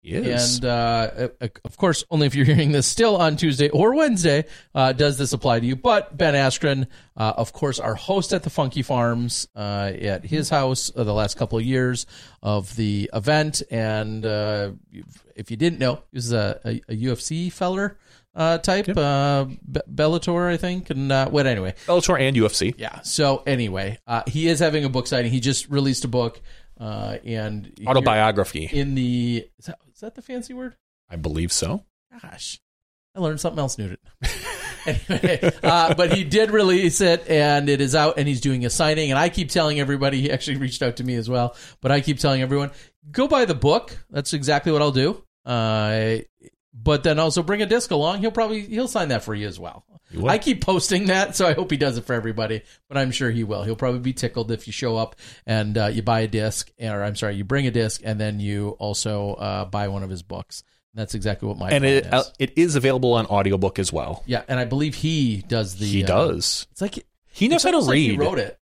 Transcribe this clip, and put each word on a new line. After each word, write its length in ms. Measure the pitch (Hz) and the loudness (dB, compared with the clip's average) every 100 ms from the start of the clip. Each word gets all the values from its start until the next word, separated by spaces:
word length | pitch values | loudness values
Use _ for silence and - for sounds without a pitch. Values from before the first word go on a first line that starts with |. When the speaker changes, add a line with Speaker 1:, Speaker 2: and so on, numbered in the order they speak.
Speaker 1:
Yes. 560 | - - 123 120 120 123 | -6 -4 -2 0 0 0
Speaker 2:
And, 80 | |
uh, 640 | 123 120 117 117 110 - 123 - | 0 0 0 0 -2 -4 -6 -6
uh, 60 | 120 - | -10 -10
of 120 | - - | -16 0
course, 260 | 190 151 - | 0 2 -2
only 160 | 160 143 | 0 2
if 80 | |
you're 100 | 139 | 4
hearing 260 | 131 151 143 | 6 6 4
this 140 | 147 | 2
still 320 | - - 226 196 | 2 4 4 6
on 200 | 160 151 | 2 2
Tuesday 320 | 160 131 147 | 0 2 2
or 260 | 147 214 | 4 4
Wednesday, 500 | 285 302 202 165 143 156 - _ | 4 2 4 2 2 -2 -14 _
uh, 180 | - 131 | 2 2
does 240 | 127 147 131 | 4 2 2
this 160 | 135 | -2
apply 260 | 117 135 117 | 0 2 2
to 40 | |
you. 100 | 120 | 0
But 400 | 127 247 208 - | 0 4 2 0
Ben 200 | 147 170 | 0 2
Askren, 500 | 139 135 - 156 135 127 - _ - | 4 2 2 0 0 -2 -8 _ -2
uh, 160 | 110 | -2
of 180 | - 113 | 0 -4
course, 260 | - 143 123 | -2 -4 -2
our 160 | - | -4
host 360 | 110 - 196 - | -6 -2 -2 0
at 120 | 185 | -2
the 80 | 156 | -2
Funky 320 | - 135 - | -2 -2 -2
Farms, 640 | 123 127 120 117 120 - - | -2 0 2 0 -2 -6 -8
uh, 360 | - 104 101 101 - | -8 -6 -4 -4 -4
at 240 | 104 95 | -4 -4
his 240 | 87 156 139 | -4 -4 0
house, 400 | 156 131 131 - | 2 2 -2 -4
uh, 80 | - | -4
the 100 | 107 | -2
last 240 | 104 104 - | 0 -2 -2
couple 200 | 117 113 | -2 -2
of 80 | |
years 400 | 117 131 127 120 - - - _ | 0 0 0 -2 -8 -18 -20 _
of 320 | 104 104 95 | -2 -2 -4
the 340 | - 107 104 98 | -2 -2 0 -2
event. 480 | 110 107 151 151 - - | -4 2 2 2 -4 -6
And, 520 | 117 110 107 107 110 110 | -4 -2 -4 -4 -6 -4
uh, 440 | 104 104 104 101 95 _ 92 85 - _ | -2 -2 -2 -4 -8 _ -20 -20 -20 _
if 140 | - 104 | -16 -10
you 80 | 113 | -2
didn't 220 | 165 165 | -2 2
know, 160 | 127 135 - | -2 -2 -10
he 60 | 131 | -8
was 140 | 117 | -2
a, 280 | 117 104 107 | 0 0 -4
a, 180 | 117 117 - | -6 -6 -6
a 60 | |
U 160 | 110 127 | -6 -4
F 80 | 123 | -4
C 300 | - 160 175 | -6 -6 -6
feller, 480 | - 180 190 202 202 _ _ _ | -4 -2 -2 -4 -6 _ _ _
uh, 220 | - 160 165 | -2 0 2
type, 300 | - 190 196 | 2 0 0
Speaker 1:
Yep. 100 | 190 | 0
Speaker 2:
uh, 480 | 143 139 143 139 135 - - | 2 2 2 2 0 -8 -8
Be-, 100 | 131 - | -8 -6
Bellator, 580 | 139 151 170 - 175 175 | 0 2 2 0 0 0
I 60 | 170 | 0
think, 320 | 180 180 - | -2 -4 -4
and, 220 | 139 135 | -4 2
uh, 180 | 135 135 | 2 4
what, 180 | 147 135 | 2 2
anyway. 260 | 110 92 - - | 0 -4 -6 2
Speaker 1:
Bellator 320 | 175 165 156 | 2 4 2
and 160 | 135 | 4
U 100 | 127 | 4
F 80 | 107 | 4
C. 200 | - 101 - | 2 -2 -2
Speaker 2:
Yeah, 240 | 110 - | -12 -10
so 420 | - - 143 135 - | -6 0 2 2 0
anyway, 500 | 131 110 95 98 110 - | -2 -2 -4 -6 -8 -4
uh, 160 | 117 123 | -4 -2
he 200 | 147 139 | 0 0
is 120 | 151 | 2
having 240 | 165 151 | 2 2
a 40 | 139 | 0
book 180 | 127 - | -2 -2
signing. 240 | 131 117 | -2 0
He 80 | 127 | 0
just 300 | 123 131 - | 0 -2 -2
released 340 | 143 139 123 | 0 0 0
a 20 | 123 | -2
book, 320 | 123 117 - - - - - | -2 -2 -6 -18 -18 -20 -14
uh, 380 | 110 107 104 107 | -10 -8 -8 -8
and 460 | - 113 107 104 98 - | -8 -6 -6 -8 -12 -8
here 100 | 110 | 2
Speaker 1:
Autobiography. 840 | 131 120 107 110 101 92 76 80 | 2 4 4 4 2 -2 -4 -4
Speaker 2:
in 240 | 143 139 | -2 0
the, 520 | 135 123 123 120 120 - _ | 0 0 0 0 -2 -6 _
is 80 | - | -16
that, 120 | - _ | -16 _
is 80 | _ | _
that 140 | 214 | -18
the 60 | 262 | -18
fancy 320 | - 247 233 | -12 -12 -12
word? 220 | 254 254 - _ _ _ | -12 -12 -14 _ _ _
Speaker 1:
I 60 | |
believe 360 | 82 78 78 85 | -8 -4 -2 -2
so. 320 | - 82 196 _ _ _ 240 | -2 -2 -6 _ _ _ -20
Speaker 2:
Gosh, 380 | - - - - _ _ _ _ _ | -20 -16 -14 -14 _ _ _ _ _
I 40 | 190 | -4
learned 200 | 165 156 | -2 -2
something 200 | 170 156 | -4 -2
else 180 | 135 - | -4 -4
new 120 | 98 | -8
today. 440 | - - _ - | -10 -18 _ -6
<laughs> 60 | - - - 855 - - | -4 -10 -10 -10 -8 -4
Anyway, 640 | - - 185 180 156 180 - | -4 -2 0 0 2 0 2
uh, 320 | 147 170 165 | 2 4 4
but 180 | 151 170 | 4 4
he 100 | 180 | 2
did 280 | 156 196 220 | 4 4 4
release 500 | 214 196 185 180 - | 4 6 4 4 4
it, 260 | 190 170 - | 4 4 2
and 420 | 156 147 143 143 | 4 4 4 2
it 120 | 139 | 2
is 140 | 139 | 2
out, 240 | 151 151 151 | 4 4 2
and 80 | 143 | 0
he's 120 | 127 | 0
doing 280 | 139 127 120 | 0 0 0
a 20 | |
signing. 400 | - 156 156 151 | 0 2 2 2
And 80 | 135 | 2
I 120 | 180 | 2
keep 200 | 175 151 | 0 -2
telling 300 | 180 156 147 | 0 2 0
everybody, 420 | 139 139 139 135 | 0 2 2 2
he 80 | 143 | 0
actually 280 | 131 - 135 | -2 -2 -4
reached 260 | 127 - | -4 -2
out 140 | 127 - | -4 -2
to 60 | |
me 120 | 127 | -4
as 120 | 120 110 | -4 -2
well, 280 | 123 120 - - - | 0 -2 -4 -20 -4
but 100 | 131 | 0
I 100 | 143 | 2
keep 180 | 139 135 | 2 0
telling 240 | 147 131 | 2 2
everyone, 260 | 131 143 143 - - _ - | 0 0 -2 -8 -20 _ -6
"Go 160 | - 277 | 0 2
buy 180 | 285 | 4
the 100 | 226 | 2
book." 420 | 143 143 208 - - - | 2 2 2 0 -16 -8
That's 220 | 143 139 | -6 -4
exactly 380 | 151 139 143 165 | -2 0 0 2
what 120 | 151 | 2
I'll 80 | 147 | 2
do. 320 | 131 143 214 - _ | 2 0 -2 -14 _
Uh, 760 | 123 120 113 110 107 110 110 113 - _ - _ _ | -4 -2 0 0 0 0 0 -2 -6 _ -20 _ _
but 300 | 123 113 147 | -2 2 2
then 160 | 160 151 | 2 2
also 240 | 160 151 | 2 0
bring 220 | 160 208 | 0 -2
a 20 | |
disc 240 | 202 233 - | 2 0 0
along. 300 | 151 156 196 | 0 0 0
He'll 100 | 220 | -2
probably, 300 | 220 220 214 | 0 -2 -4
he'll 260 | 202 214 254 | -4 -4 -2
sign 200 | 220 160 | -2 0
that 160 | 117 | -2
for 100 | - | -2
you 140 | 104 104 | -6 -8
as 120 | 90 | -10
well. 260 | 85 - _ - _ | -14 -16 _ -20 _
Speaker 1:
He 80 | 82 | -2
will. 100 | 107 | 0
Speaker 2:
I 80 | 214 | 2
keep 260 | 269 202 | 2 0
posting 440 | - 185 - 185 196 | 2 0 2 2 2
that, 280 | 190 196 | 2 0
so 120 | - 180 | 2 2
I 60 | |
hope 180 | 151 180 | 2 -2
he 60 | 143 | 0
does 200 | 143 120 | 0 -2
it 80 | |
for 80 | - | -4
everybody, 480 | 120 113 110 107 110 - _ _ | -4 -2 -4 -4 -4 -8 _ _
but 80 | |
I'm 140 | 139 131 | -2 -2
sure 220 | 120 127 | 0 0
he 120 | 117 | 0
will. 200 | 107 101 | -2 -4
He'll 120 | 104 | -4
probably 260 | 110 131 123 | -2 -2 -2
be 120 | 127 | -4
tickled 380 | 131 120 127 113 | -4 -4 -4 -4
if 160 | 113 - | -6 -8
you 60 | |
show 240 | - 123 110 | -6 -4 -2
up 180 | 110 - - - - | -4 -8 -20 -16 -2
and, 280 | 110 107 110 | -2 0 0
uh, 80 | 107 | 0
you 160 | 113 | 0
buy 160 | 107 113 | 0 0
a 80 | 110 | 2
disc, 420 | 110 107 - - _ | 0 -2 -4 -10 _
or 220 | 113 104 | -6 -4
I'm 140 | 104 | -4
sorry, 220 | 101 107 101 | -4 -4 -4
you 60 | |
bring 220 | 98 139 | -2 0
a 60 | 135 | 0
disc, 300 | 117 110 - | 0 -2 -4
and 160 | 110 107 | -4 -2
then 180 | 107 104 | -2 -2
you 360 | 104 101 104 - | -4 -4 -4 -6
also, 560 | 104 101 110 104 101 | -6 -4 -4 -4 -4
uh, 320 | - 104 98 | -4 -6 -6
buy 220 | 95 104 101 | -4 -4 -4
one 160 | 98 | -4
of 80 | 95 | -8
his 100 | 92 | -10
books. 400 | 87 - - - _ _ _ | -10 -14 -12 -18 _ _ _
And 80 | 110 | -10
that's 120 | 110 | -8
exactly 320 | 110 104 98 107 | -4 -4 -2 -6
what 80 | 101 | -6
my 120 | 104 | 0
Speaker 1:
And 100 | 127 | 2
Speaker 2:
plan 100 | 135 135 | 4 4
Speaker 1:
it, 80 | |
Speaker 2:
is. 80 | - | 4
Speaker 1:
uh, 100 | 127 135 - | 0 0 -4
it 140 | 135 - | -2 2
is 180 | 170 | 2
available 380 | 143 135 127 127 | 4 2 2 4
on 120 | 117 | 2
audiobook 540 | 107 101 98 95 95 - | 2 2 2 2 0 0
as 120 | 95 | -2
well. 320 | 80 - - | -4 -6 -8
Speaker 2:
Yeah, 180 | - 123 - | -4 -6 -2
and 120 | 127 | -4
I 40 | |
believe 300 | 120 135 151 | -2 -2 -2
he 480 | - 160 160 127 101 - | -2 -2 0 0 0 -2
does 280 | 117 98 95 | -2 -2 -4
the, 80 | |
Speaker 1:
He 180 | 104 101 | 0 0
Speaker 2:
uh, 40 | 92 | 2
Speaker 1:
does. 600 | 92 160 - - - - | 2 2 0 -2 -4 -8
Speaker 2:
it's 100 | - | -8
like 240 | 196 - _ _ _ | -8 -8 _ _ _
Speaker 1:
He 140 | - 214 | 0 2
knows 60 | 320 | 4
Speaker 2:
it's 60 | |
Speaker 1:
how 60 | 370 | 4
to 40 | 339 | 2
Speaker 2:
almost 120 | 175 | 4
like 80 | 139 | 2
he 140 | 135 | 2
Speaker 1:
read. 80 | 110 | 2
Speaker 2:
wrote 200 | 147 190 | 0 -2
it. 180 | 104 - | -6 -10